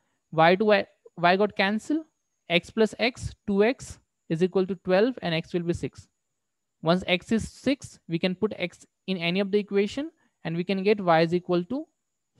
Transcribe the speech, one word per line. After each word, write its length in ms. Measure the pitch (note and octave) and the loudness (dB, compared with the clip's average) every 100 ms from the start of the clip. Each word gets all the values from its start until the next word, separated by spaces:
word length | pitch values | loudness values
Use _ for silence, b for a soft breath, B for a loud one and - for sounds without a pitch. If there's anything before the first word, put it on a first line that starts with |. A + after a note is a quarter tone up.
| _ _ _ | _ _ _
Y 240 | D#3 E3 F#3 | 2 4 4
to 100 | G#3+ | 4
y, 200 | G3+ - _ - - | 2 0 _ -20 0
y 180 | E3+ F#3+ | 2 4
got 200 | G#3 - | 2 0
cancelled. 500 | G3 G#3+ - D#4 D#4+ _ _ _ - | -2 -2 -4 -4 -6 _ _ _ -2
X 220 | F3 - | -2 -2
plus 240 | - A3 - | 0 0 0
x, 340 | A3 - - - - | -4 -4 -10 -12 -4
two 180 | G3 | 2
x 360 | G#3+ C4+ - - _ _ - | 2 0 -8 -20 _ _ -8
is 140 | D#3+ | -2
equal 240 | F#3 F#3+ F#3 | 0 0 -2
to 80 | |
twelve, 460 | F#3+ - F#3 A#3 B3 | -4 0 2 2 -2
and 140 | F3 E3 | -4 -4
x 180 | - | -4
will 80 | F3+ | -4
be 120 | E3+ | -2
six. 340 | E3+ C3 - - _ _ _ _ _ _ _ | -4 -6 -10 -20 _ _ _ _ _ _ _
Once 220 | D#3 F3+ - | 0 0 0
x 260 | F3+ - | -4 -2
is 160 | A3+ - | -4 -4
six, 520 | - - C#4 - - - | -6 -4 -4 -6 -20 -8
we 100 | E3 | -4
can 160 | F#3 | -2
put 200 | F#3 G#3+ G#3 | -2 -4 -4
x 300 | F3 - - _ - | -8 -10 -20 _ -8
in 120 | F#3 | -4
any 220 | E3+ F3+ | -2 -2
of 120 | G3+ | 0
the 80 | G#3 | 0
equation 500 | G3+ G3+ G#3 - D#4 - _ _ | 0 0 -2 -4 -10 -12 _ _
and 140 | E3 E3 | -8 -6
we 60 | |
can 180 | F3+ G3 | -4 -2
get 180 | F#3+ G#3+ | 0 2
y 220 | F3+ D#3+ | 4 4
is 120 | E3 | 4
equal 300 | F3 F3 F3 F3 | 0 0 -2 0
to 200 | C4 D#4+ _ _ _ _ _ | -6 -10 _ _ _ _ _